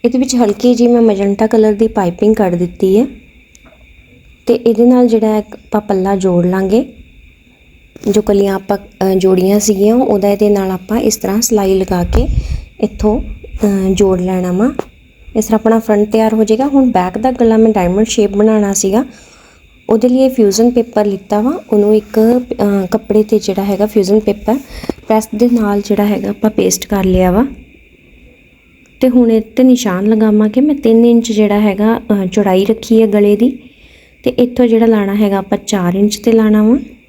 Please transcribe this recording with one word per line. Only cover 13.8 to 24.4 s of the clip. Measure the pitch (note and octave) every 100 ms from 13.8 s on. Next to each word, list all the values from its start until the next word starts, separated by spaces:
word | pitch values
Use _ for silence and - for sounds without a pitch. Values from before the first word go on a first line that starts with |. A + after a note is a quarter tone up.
| F#3+
ਜੋੜ | F#3+ G3 F#3
ਲੈਣਾ | F3+ F#3 F3+
ਵਾ। | F3+ B3 - - _ _ _ -
ਇਸ | A3+
ਤਰ੍ਹਾਂ | G#3+ A3
ਆਪਣਾ | A3 A3+
ਫਰੰਟ | A3 G#3 G#3
ਤਿਆਰ | A3 A3
ਹੋ | A3
ਜਾਏਗਾ। | G#3 A3 C#4
ਹੁਣ | C#4 B3+
ਬੈਕ | F#3 F3+ G#3+
ਦਾ | B3+
ਗਲਾ | B3 A#3 A3
ਮੈਂ | A3
ਡਾਇਮੰਡ | G#3+ F3 F#3+
ਸ਼ੇਪ | A3 - G3+
ਬਣਾਉਣਾ | G3+ G#3+ G#3+ G3+
ਸੀਗਾ, | G3 G3 G#3 C4+ - - - - _ _ _ -
ਉਹਦੇ | A3 B3
ਲਈ | B3+ C4
ਫਿਊਜ਼ਨ | B3+ G#3 G3 A#3+
ਪੇਪਰ | A#3+ A#3 G#3+
ਲਿੱਤਾ | G#3 F#3+ - G#3
ਵਾ, | A#3+ F4 -
ਉਹਨੂੰ | G#3+ G#3
ਇੱਕ, | G#3+ G#3+ A3 A3 B3 B3
ਅ, | - G3+ G3+ F#3
ਕੱਪੜੇ | A#3 - G#3+
'ਤੇ | G#3+ G#3+
ਜਿਹੜਾ | - F#3+
ਹੈਗਾ | G3 F#3+
ਫਿਊਜ਼ਨ | G#3+ G#3+ F#3+ G#3+
ਪੇਪਰ | G#3+ G#3